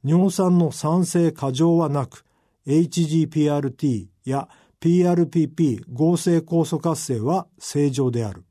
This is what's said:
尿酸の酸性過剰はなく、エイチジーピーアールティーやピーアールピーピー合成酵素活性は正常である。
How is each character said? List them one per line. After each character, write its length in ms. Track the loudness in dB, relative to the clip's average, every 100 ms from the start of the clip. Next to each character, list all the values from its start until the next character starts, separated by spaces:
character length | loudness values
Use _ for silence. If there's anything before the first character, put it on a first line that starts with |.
尿 280 | 2 2 2
酸 260 | 2 2 4
の 160 | 2
酸 320 | -2 -2 0
性 260 | 0 2 0
過 220 | 0 -6
剰 240 | 0 2 2
は 140 | 2
な 160 | -2 -4
く、 180 | -10 _ _ _ _ -2
エ 120 | 0
イ 100 | 0
チ 180 | -2 0
ジ 180 | 0
ー 40 | 0
ピ 220 | 0 0
ー 40 |
ア 40 | 0
ー 20 |
ル 120 | -4
テ 140 | -4 -2
ィ 200 | -2 -6 _
ー 60 | -6
や 180 | -6 -8 -20 _ _
ピ 240 | 2 2
ー 80 | 2
ア 20 |
ー 40 | 2
ル 120 | 0
ピ 160 | 0
ー 100 | -2
ピ 200 | 0 0
ー 100 | 0 -8
合 240 | 0 0 2
成 220 | 2 0
酵 260 | 0 -2
素 140 | -2 -2
活 220 | -4 -4
性 200 | -4 -4
は 260 | -2 -2 -4 _
正 320 | -6 -2 0
常 200 | 0 -2
で 140 | -2
あ 80 | -6
る。 120 | -8 _